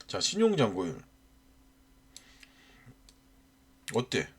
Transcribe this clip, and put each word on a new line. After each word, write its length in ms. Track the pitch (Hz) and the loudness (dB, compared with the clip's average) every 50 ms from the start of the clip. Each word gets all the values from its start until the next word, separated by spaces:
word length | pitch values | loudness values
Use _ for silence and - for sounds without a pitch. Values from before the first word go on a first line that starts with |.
| - | -14
자, 140 | - - 95 | -8 -4 -2
신용잔고율. 840 | - - 175 202 226 226 208 165 131 107 92 90 92 85 76 - - - - - - _ - - _ - - - - - _ _ _ _ _ - _ _ - - - - - - - - - - - - - - - - - - - - - _ _ - - - _ _ _ _ _ - - - - - - | -2 -2 2 4 4 4 6 4 4 2 2 0 -4 -4 -6 -8 -12 -18 -20 -20 -20 _ -20 -20 _ -20 -20 -20 -20 -20 _ _ _ _ _ -20 _ _ -20 -20 -20 -20 -20 -20 -20 -20 -20 -20 -20 -20 -20 -20 -20 -20 -20 -20 -20 -20 -20 _ _ -20 -20 -20 _ _ _ _ _ -20 -20 -18 -14 -4 -4
어때? 340 | 113 123 - - - - - - | -4 -2 0 -2 -2 -2 -4 -8